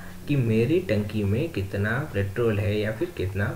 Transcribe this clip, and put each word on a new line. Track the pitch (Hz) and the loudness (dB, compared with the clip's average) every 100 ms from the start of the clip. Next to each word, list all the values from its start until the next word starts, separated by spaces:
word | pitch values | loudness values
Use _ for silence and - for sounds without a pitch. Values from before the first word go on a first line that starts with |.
| - - - | -10 -10 -2
कि | 143 | 2
मेरी | 113 110 120 170 | 4 4 4 2
टंकी | 180 104 104 107 | 2 0 0 0
में | 98 110 165 | 0 0 0
कितना | - 95 101 104 120 151 | -2 -4 -2 0 0 -2
पेट्रोल | 101 98 - 117 101 | -2 -2 2 2 2
है | 101 107 | 2 0
या | 104 | 0
फिर | 110 175 - | -2 -4 -2
कितना | 98 98 107 | -4 -2 -2